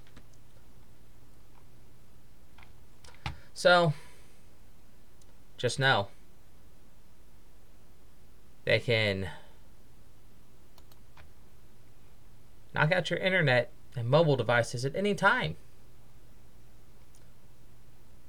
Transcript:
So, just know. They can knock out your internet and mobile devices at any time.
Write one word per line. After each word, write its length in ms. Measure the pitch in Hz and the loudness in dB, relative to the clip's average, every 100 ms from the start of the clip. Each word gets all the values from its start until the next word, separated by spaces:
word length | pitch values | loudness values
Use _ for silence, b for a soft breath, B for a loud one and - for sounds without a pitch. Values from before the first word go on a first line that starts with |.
| - - - - - - - - - - - - - - - - - - - - - - - - - - - - - - - B B B B | -8 -8 -8 -8 -8 -8 -8 -8 -8 -10 -10 -10 -10 -10 -10 -10 -10 -10 -10 -10 -10 -10 -10 -10 -10 -10 -10 -10 -10 -10 -10 B B B B
So, 400 | - 180 175 170 147 b b b b b b - - - - - - - - - - | 4 10 10 10 6 b b b b b b -8 -8 -10 -10 -10 -8 -8 -8 -8 0
just 220 | 123 - | 0 4
know. 300 | 135 113 101 - - - - - - - - - - - - - - - - - - - - - - - - - - | 6 6 4 -4 -10 -10 -10 -10 -10 -10 -10 -10 -10 -10 -10 -10 -10 -10 -10 -10 -10 -10 -10 -10 -10 -10 -10 -4 4
They 140 | 110 | 4
can 500 | 113 113 107 95 92 B B B - - - - - - - - - - - - - - - - - - - - - - - - - - - - - - - - | 6 4 4 2 0 B B B -10 -10 -10 -10 -10 -10 -10 -10 -10 -10 -10 -10 -10 -10 -10 -10 -10 -10 -10 -10 -8 -8 -10 -10 -10 -10 -10 -10 -10 -10 -2 4
knock 160 | 151 | 6
out 180 | 180 - | 6 2
your 100 | 175 | 2
internet 520 | 190 185 147 123 120 - - - | 4 6 8 8 6 0 -8 -2
and 140 | 117 | 6
mobile 260 | 147 165 127 | 8 10 6
devices 480 | 113 120 117 120 | 6 6 6 2
at 100 | 135 | 0
any 220 | - 208 196 | 2 2 6
time. 400 | 196 247 156 - - - - - - - - - - - - - - - - - - - - - - - - - - - | 8 6 4 -2 -6 -8 -8 -8 -10 -10 -10 -10 -8 -8 -8 -8 -10 -10 -8 -8 -8 -8 -8 -8 -8 -8 -8 -8 -8 -8